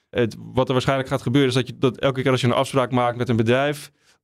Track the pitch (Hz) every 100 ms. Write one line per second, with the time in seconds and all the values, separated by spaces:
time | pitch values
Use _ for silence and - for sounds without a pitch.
0 | _ - 113 117 110 113 127 127 - 135
1 | 131 135 127 135 131 123 117 - 131 107
2 | 139 127 131 127 123 123 135 135 123 123
3 | 123 120 120 113 113 127 147 147 - _
4 | _ _